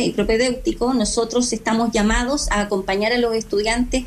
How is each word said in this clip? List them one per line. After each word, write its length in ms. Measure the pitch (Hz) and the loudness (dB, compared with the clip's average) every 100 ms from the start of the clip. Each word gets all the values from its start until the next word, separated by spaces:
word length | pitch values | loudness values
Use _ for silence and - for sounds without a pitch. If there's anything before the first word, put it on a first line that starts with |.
y 60 | 254 | 0
propedéutico, 840 | - 208 220 254 247 339 - 240 | 0 0 2 0 0 -4 0 0
nosotros 600 | 254 208 240 226 247 247 | 2 0 0 0 0 0
estamos 400 | 220 220 226 233 | -2 0 0 2
llamados 580 | 220 208 233 247 285 - | 2 2 2 0 -2 0
a 120 | 208 | -2
acompañar 500 | 202 196 196 196 214 | 0 -2 -2 0 0
a 60 | 247 | 2
los 140 | 233 226 | 2 0
estudiantes 640 | - 202 214 233 247 262 | -2 -2 0 0 0 -2